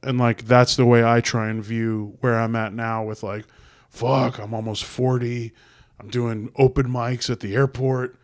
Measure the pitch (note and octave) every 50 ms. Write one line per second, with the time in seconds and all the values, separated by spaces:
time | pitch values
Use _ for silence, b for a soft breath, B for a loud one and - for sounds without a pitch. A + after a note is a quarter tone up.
0 | - C3+ C3 B2 B2 A#2 A2 - A#2 A2 B2+ B2 B2 - - - C3 A#2+ A#2+ A#2
1 | A#2 A#2 A#2 A#2+ A#2 - - A#2 A2 A2 A2 A2 G#2 G#2 A2+ A2+ A2+ A2+ A2 G#2+
2 | G#2 G#2 G#2 - - B2+ A#2 A2+ A#2 A2 A#2 A2+ A2 G#2+ F#2+ A#2 A#2 A2+ A2+ A2
3 | A2 G#2+ G#2+ - - G2+ G2+ G#2+ G#2+ b b b b b b b b b _ -
4 | A#2 B2 C3+ C3+ B2+ B2 B2 - G#2 G#2+ A2 A2 A2 A2+ G#2+ - - - - -
5 | B2+ C3 B2+ B2+ A#2+ A#2+ A#2+ A#2+ A#2 A2+ b b b b b b b b b _
6 | G2+ G2+ G#2 B2 A#2+ A#2 A2+ G#2+ G#2 A#2+ _ - C#3 B2+ B2+ C#3+ C3+ B2 B2+ B2
7 | A#2 A#2+ B2+ A#2 - - B2 - - G2+ G2 B2 C#3 C3 - B2 C3 C3 C3 B2+
8 | B2+ B2+ - _